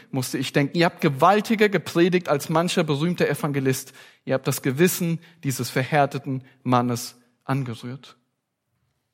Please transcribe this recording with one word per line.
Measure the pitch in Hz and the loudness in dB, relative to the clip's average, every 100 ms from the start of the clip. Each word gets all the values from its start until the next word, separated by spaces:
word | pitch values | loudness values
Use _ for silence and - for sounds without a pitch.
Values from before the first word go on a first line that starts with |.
| - | -8
musste | 135 123 131 | -6 -4 -4
ich | 131 | -2
denken, | 156 143 175 | 0 0 2
„ihr | 170 | 0
habt | - | 2
gewaltiger | 165 135 170 214 202 214 208 | 0 4 4 4 2 2 2
gepredigt | 185 - 170 180 180 180 | 2 -2 2 2 2 0
als | 143 - | -2 0
mancher | 160 175 190 | 0 0 0
berühmter | 156 139 170 175 165 | 0 0 -2 0 -2
Evangelist. | 139 147 139 135 131 - - - _ | -2 -2 0 0 -2 -6 -18 -20 _
Ihr | - 135 | -4 -2
habt | 143 | -2
das | 135 | -2
Gewissen | 143 131 180 - 165 165 - _ | -2 2 2 2 -4 -4 -8 _
dieses | 139 127 120 | -6 -6 -4
verhärteten | 139 127 151 139 143 143 131 - _ | -4 0 2 0 -2 -6 -8 -10 _
Mannes | 123 123 123 117 - - _ _ - | 0 2 2 -4 -8 -16 _ _ -6
angerührt.“ | 135 123 110 123 127 - - _ _ _ _ _ _ _ _ _ | -4 -4 -10 -12 -14 -18 -20 _ _ _ _ _ _ _ _ _